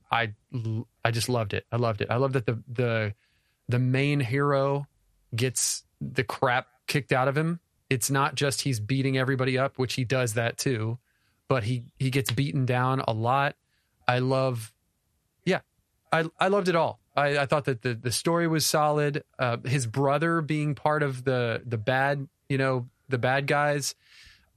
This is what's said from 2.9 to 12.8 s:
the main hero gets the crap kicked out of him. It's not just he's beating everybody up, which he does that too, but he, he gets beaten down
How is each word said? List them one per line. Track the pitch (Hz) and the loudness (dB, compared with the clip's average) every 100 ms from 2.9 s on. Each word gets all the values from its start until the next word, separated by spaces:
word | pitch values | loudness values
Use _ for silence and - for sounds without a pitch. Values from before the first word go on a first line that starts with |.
| 113 107 - _ _ _ _ - | 0 -2 -6 _ _ _ _ -2
the | 123 | 0
main | 127 131 143 143 | 2 2 2 0
hero | 120 139 143 139 139 143 143 _ _ _ - | 0 0 2 2 2 -2 -6 _ _ _ -8
gets | 113 127 - - - - - | -2 -2 0 -4 -4 -10 -12
the | 139 135 | -8 -4
crap | - - 131 123 - _ - | -4 0 0 0 -2 _ -4
kicked | 147 120 | -2 2
out | 135 135 | 2 2
of | 135 | 0
him. | 160 170 _ _ - | -2 -4 _ _ -4
It's | 131 - | -2 0
not | 139 147 | 2 0
just | 120 139 123 | 0 -2 -2
he's | 143 117 | -2 -2
beating | 104 135 135 131 | -2 -2 0 0
everybody | 127 131 131 127 | 0 0 0 0
up, | 135 - | 0 -2
which | 127 | -4
he | - | -2
does | 120 131 123 | 0 0 0
that | 107 117 - | 0 -2 -2
too, | 143 117 110 117 _ _ _ _ - | -2 -2 -2 -6 _ _ _ _ -2
but | 131 | 0
he, | 107 123 117 - | 0 -4 -6 -4
he | 131 | 0
gets | 135 - | 0 0
beaten | 117 139 143 127 | 0 0 0 0
down | 123 | 2